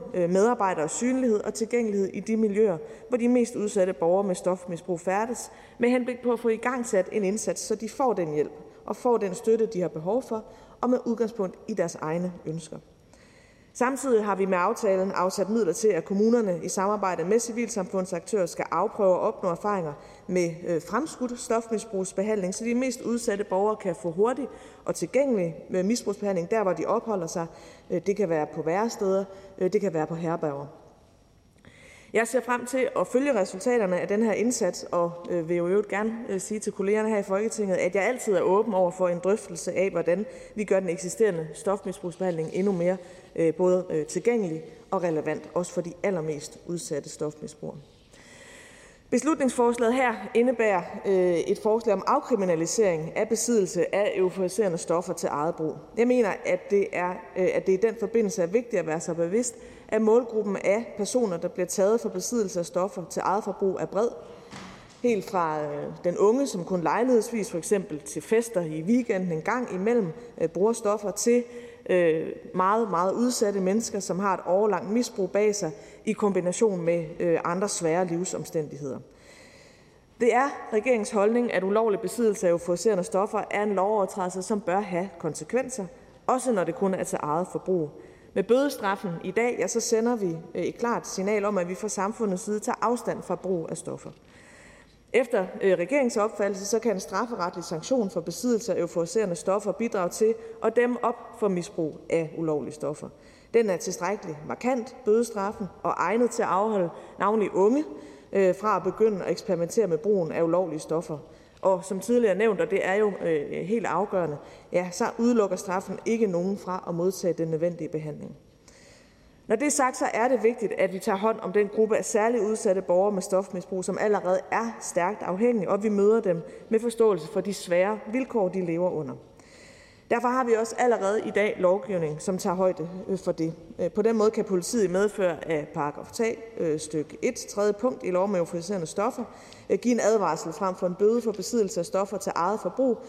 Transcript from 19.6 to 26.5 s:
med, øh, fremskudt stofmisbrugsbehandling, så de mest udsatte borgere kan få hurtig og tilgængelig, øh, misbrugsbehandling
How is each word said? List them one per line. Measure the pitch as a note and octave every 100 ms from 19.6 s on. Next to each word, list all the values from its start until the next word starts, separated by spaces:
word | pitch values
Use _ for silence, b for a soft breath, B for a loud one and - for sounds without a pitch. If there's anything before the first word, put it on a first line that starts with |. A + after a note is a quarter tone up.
| G#3 G3+ D#3+ C#3+ B B B
med, | F3+ E3+ D#3+ -
øh, | E3
fremskudt | - G#3+ D#4 - B3 A#3+
stofmisbrugsbehandling, | - A3+ A#3 G#3+ - F#3+ F#3 - G#3 G#3+ F3+ F#3+
så |
de | A#3 A#3+
mest | C4 A#3+
udsatte | - A#3 A#3 G3+
borgere | G3+ F#3+ G#3 G#3+
kan | G3 E3+
få | F3
hurtig | E3 A3 C4 B3+ B B B -
og | E3+
tilgængelig, | E3+ B3 C#4 A3 E3+ D#3 -
øh, | F#3 F#3
misbrugsbehandling | A#3 G#3+ G3+ G3+ F#3+ E3+